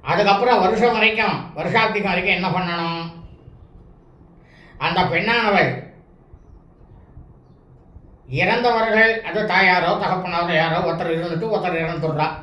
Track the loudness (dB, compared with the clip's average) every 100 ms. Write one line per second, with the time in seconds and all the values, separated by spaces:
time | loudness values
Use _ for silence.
0 | 0 2 4 4 4 4 2 2 2 4
1 | 2 2 -2 -2 -8 -8 -2 0 0 -2
2 | -2 -2 0 -2 -2 -2 -2 -4 -4 -6
3 | -10 -14 -20 -20 -20 -20 -20 -20 -20 -20
4 | -20 -20 -20 -20 -20 -20 -20 -6 -2 0
5 | 0 0 0 0 2 2 0 -2 -12 -20
6 | -20 -20 -20 -20 -20 -20 -20 -20 -20 -20
7 | -20 -20 -20 -20 -20 -20 _ -20 -20 -20
8 | -20 -20 -8 -2 0 2 2 2 2 4
9 | 4 2 -4 -4 0 2 4 4 2 0
10 | 0 -2 -2 -2 0 0 2 0 -2 -2
11 | -2 -2 -2 -4 -2 -2 -2 -2 -4 -2
12 | -2 -2 -2 -4